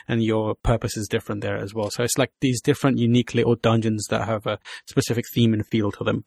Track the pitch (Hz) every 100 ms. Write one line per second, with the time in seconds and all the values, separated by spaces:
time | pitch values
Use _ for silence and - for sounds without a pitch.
0 | - 117 113 110 107 - - 117 110 113
1 | 104 113 - 104 104 101 104 110 104 -
2 | 120 - 127 _ 135 120 - 135 139 120
3 | 117 120 120 123 117 117 117 113 113 107
4 | 104 113 110 110 - 104 - - - -
5 | - 117 120 - 117 110 107 113 101 -
6 | 110 107